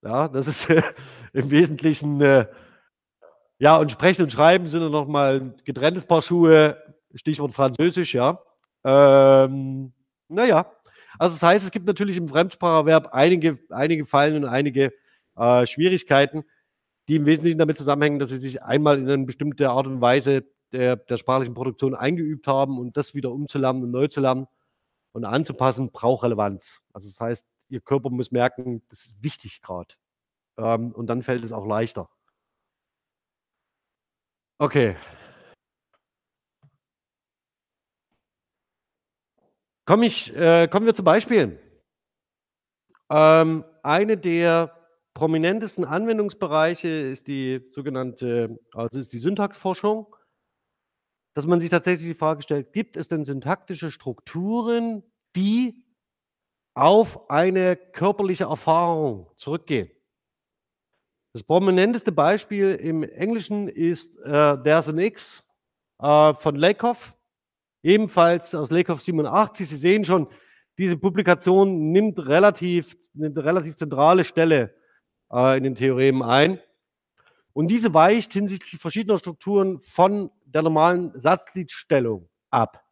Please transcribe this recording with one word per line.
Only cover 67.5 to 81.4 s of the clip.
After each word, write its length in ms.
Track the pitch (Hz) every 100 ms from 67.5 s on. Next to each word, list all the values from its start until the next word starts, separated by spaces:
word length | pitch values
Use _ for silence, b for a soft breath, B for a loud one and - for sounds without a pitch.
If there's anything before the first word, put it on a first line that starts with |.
| _ _ _
ebenfalls 720 | 151 208 214 - 170 175 - 165
aus 160 | 135
Lakoff 300 | 165 180 156
siebenundachtzig. 680 | - 165 147 165 214 - 170
Sie 60 | 147
sehen 280 | 165 214 175
schon, 220 | 185 143 b b b b -
diese 200 | 185 170
Publikation 960 | 196 180 190 175 - 190 196 180 151
nimmt 280 | 180 220 175 135
relativ, 680 | 156 208 202 180 175 156 - _ 147
eine 200 | 156 147
relativ 320 | 143 180 160 151
zentrale 500 | 156 135 151 185 175
Stelle, 500 | - 165 151 110 _ _ _ _ _ _
äh, 240 | 123 131 135
in 60 |
den 120 | 131 117
Theoremen 480 | 131 127 135 131
ein. 360 | 117 127 160 190 _ _ _ _ _ _ _ _ _
Und 160 | - 165
diese 240 | 226 220
weicht 400 | 160 170 226 -
hinsichtlich 480 | 196 202 190 - 170
verschiedener 380 | 170 208 208 196
Strukturen 600 | - 160 - 202 190 175
von 500 | - - 185 208 190 _ _
der 180 | 151
normalen 560 | 160 156 165 180 175 135
Satzgliedstellung 1120 | 131 180